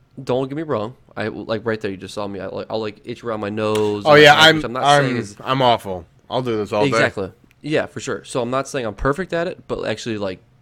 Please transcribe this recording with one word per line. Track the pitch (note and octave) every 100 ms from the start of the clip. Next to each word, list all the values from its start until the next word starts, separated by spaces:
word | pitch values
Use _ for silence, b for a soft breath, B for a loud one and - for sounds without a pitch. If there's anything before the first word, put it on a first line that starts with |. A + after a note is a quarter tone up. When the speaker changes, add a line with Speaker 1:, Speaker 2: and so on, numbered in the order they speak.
| _ -
Speaker 1:
Don't | C3 B2 C3+
get | C#3+
me |
wrong. | D#3+ A#2 G#2+ B2+ _ -
I, | G#2+
like, | E2 G#2 A2 A#2
right | A2
there, | G#2+
you | F#2+
just | F#2+
saw | - G2+
me. | G2
I, | F#2+
like, | G2 -
I'll, | A2
like, | A2 G#2
itch | - A#2+
around | A#2 A2
my | G#2
nose | G#2+ G#2+ G#2+ G#2 G#2 G2+
Speaker 2:
Oh, |
Speaker 1:
and | D3
Speaker 2:
yeah, | D3 D3
Speaker 1:
my |
neck, | D#3+
Speaker 2:
I'm, | D#3+
Speaker 1:
which | B2
I'm |
not | B2
Speaker 2:
I'm, | C3+ C#3+ C#3
Speaker 1:
saying | B2
is | G2+ G2+
Speaker 2:
I'm | A2+ C3
awful. | B2 A2+ G2+ F#2 E2+ _ _
I'll | A#2
do | B2 A2
this | G2+
all | G#2+
day. | G#2
Speaker 1:
Exactly. | A#2 A#2 A2 F#2+ - _ _
Yeah, | C#3+ D3+ F#2
for | -
sure. | A#2+ G#2+
So | - C#3
I'm | A#2+
not | C3 C3+
saying | C#3+ A2+
I'm | G2+
perfect | C3+ D3 F#3
at | E3+ E3+
it, | - -
but | A#2 -
actually, | A2 B2 G#2+
like, | G2 F#2 _ _